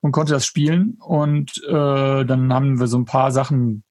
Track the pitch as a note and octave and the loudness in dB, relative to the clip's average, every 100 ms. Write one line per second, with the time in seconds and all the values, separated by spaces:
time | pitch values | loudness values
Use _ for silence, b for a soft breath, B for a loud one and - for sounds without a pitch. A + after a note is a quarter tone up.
0 | D3+ C#3+ D#3 C#3+ - - D3 E3 G#3 - | 0 0 0 0 -2 0 0 2 0 -4
1 | - D#3 D3 D3 C#3+ - - D3+ C#3+ C#3 | -4 -2 0 0 -2 -10 -4 0 0 0
2 | C3+ C3+ B2+ C3 C3 B2+ C#3 B2+ B2 A#2+ | 0 0 0 0 2 2 0 0 0 0
3 | A#2+ C3+ C3+ C3 C3+ C#3+ A#2+ G#2+ - | 0 0 2 0 0 0 0 -4 -10